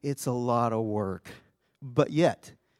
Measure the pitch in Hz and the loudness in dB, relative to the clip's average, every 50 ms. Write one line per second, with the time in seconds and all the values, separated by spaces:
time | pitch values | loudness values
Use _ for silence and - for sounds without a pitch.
0 | - 143 139 - - 131 123 123 123 123 120 120 120 117 113 110 113 110 104 107 | -2 -4 -4 -2 -2 -2 -2 0 0 2 2 2 2 2 0 0 -2 -2 -2 -2
1 | 104 95 95 90 _ - - - _ _ _ _ _ _ _ _ - 131 120 135 | -2 -2 -4 -8 _ -16 -20 -20 _ _ _ _ _ _ _ _ -16 -4 2 2
2 | 147 - - 151 170 151 104 - - - - _ _ _ _ | 2 2 4 2 2 2 2 -2 -12 -20 -20 _ _ _ _